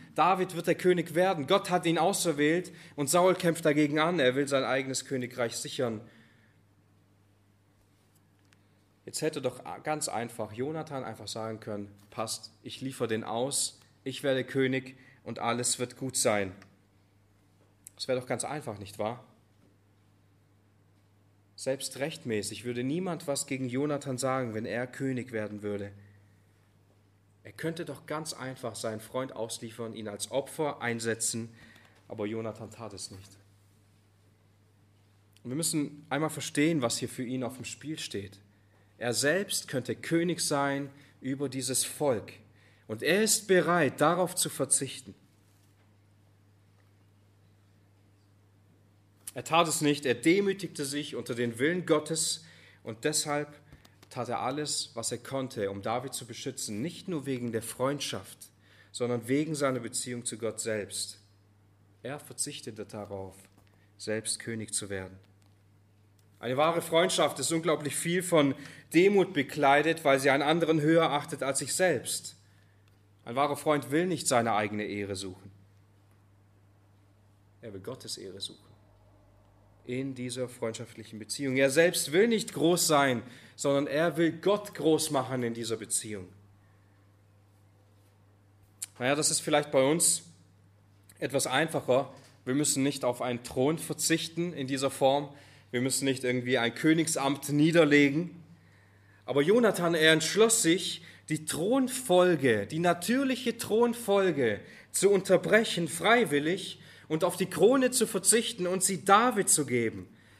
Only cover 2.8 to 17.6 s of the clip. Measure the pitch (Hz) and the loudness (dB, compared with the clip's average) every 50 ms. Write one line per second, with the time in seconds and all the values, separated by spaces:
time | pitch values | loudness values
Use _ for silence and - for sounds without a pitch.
2.8 | - - - - 143 135 165 175 180 190 180 180 - 170 160 160 - 160 147 151 | -20 -12 -8 -6 -2 2 4 6 6 6 4 4 2 0 0 2 2 2 4 4
3.8 | 151 143 143 156 151 165 180 170 135 127 127 135 143 131 139 135 131 107 127 135 | 2 2 2 2 2 2 2 4 4 4 4 2 0 0 0 0 2 0 0 -2
4.8 | 135 131 131 - - - 143 127 123 120 - - 120 117 - - - 151 - - | -2 -4 -6 -6 -6 -6 -6 -6 -6 -6 -4 -4 -4 -4 -4 -6 -10 -8 -4 -2
5.8 | 135 120 113 107 113 - - - - _ _ _ _ _ _ _ _ _ _ _ | -2 -2 -2 -4 -8 -14 -20 -20 -20 _ _ _ _ _ _ _ _ _ _ _
6.8 | _ _ _ _ _ _ _ _ _ _ _ _ _ _ _ _ _ _ _ _ | _ _ _ _ _ _ _ _ _ _ _ _ _ _ _ _ _ _ _ _
7.8 | _ _ _ _ _ _ _ _ _ _ _ _ _ _ _ _ _ _ _ _ | _ _ _ _ _ _ _ _ _ _ _ _ _ _ _ _ _ _ _ _
8.8 | _ _ _ _ - - 107 - 151 156 156 151 131 127 123 - - - 87 - | _ _ _ _ -14 -12 -8 -4 -4 -4 -2 -2 -4 -4 -6 -6 -12 -14 -14 -8
9.8 | - 151 156 151 143 - - 107 120 117 117 - 110 101 104 110 127 147 156 160 | -6 -6 -4 -4 -4 -4 -4 -4 -4 -6 -6 -8 -10 -8 -6 -6 -6 -4 -4 -6
10.8 | 151 156 147 131 127 - 110 - 110 101 - 113 110 113 110 107 - - 107 104 | -8 -8 -8 -8 -8 -10 -10 -12 -12 -10 -8 -8 -8 -8 -8 -10 -8 -8 -8 -8
11.8 | 101 101 98 - - - - - 113 113 - - - - _ _ - 127 - - | -8 -10 -14 -20 -20 -14 -10 -8 -6 -6 -6 -8 -10 -16 _ _ -16 -16 -12 -10
12.8 | 131 135 131 - 127 110 110 110 107 - 107 113 123 139 143 - - - - - | -10 -10 -6 -4 -4 -2 -2 -2 -4 -4 -4 -4 -2 -2 -2 -2 -4 -4 -6 -12
13.8 | _ _ _ _ - 135 131 - - 143 131 131 127 127 - 139 135 127 131 131 | _ _ _ _ -10 -10 -8 -4 -2 0 0 0 -2 -2 0 2 2 2 2 -2
14.8 | 131 - - - - - - _ - 104 113 - - 120 117 120 123 - - - | -4 -6 -14 -20 -20 -20 -20 _ -12 -10 -8 -4 -2 -2 0 0 0 -2 -2 -2
15.8 | 123 123 - - 139 131 - - - 120 107 104 98 95 92 - - _ _ _ | -4 -6 -8 -8 -8 -6 -2 0 2 2 2 2 0 -2 -6 -12 -20 _ _ _
16.8 | _ _ _ _ _ _ _ _ _ _ _ _ _ _ _ _ | _ _ _ _ _ _ _ _ _ _ _ _ _ _ _ _